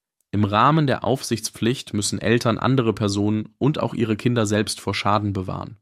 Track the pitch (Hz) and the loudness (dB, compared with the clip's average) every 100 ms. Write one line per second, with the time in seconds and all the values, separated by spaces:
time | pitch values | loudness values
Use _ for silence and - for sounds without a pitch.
0 | _ _ _ 101 104 104 131 160 143 117 | _ _ _ 0 2 4 4 4 2 0
1 | - 131 - 113 - - 113 127 - 101 | 0 -2 -2 -4 -4 -2 -2 -2 -4 -4
2 | 101 101 104 120 123 107 113 131 113 104 | -2 -2 0 2 2 0 2 2 2 0
3 | 104 101 104 107 107 - 131 156 117 - | 0 0 0 0 -4 -2 0 0 -2 -2
4 | 110 107 127 120 104 104 104 - - 98 | -2 0 0 0 2 0 0 -4 -6 -2
5 | 101 104 104 95 92 92 - 107 | 0 0 0 -4 -6 -8 -10 -16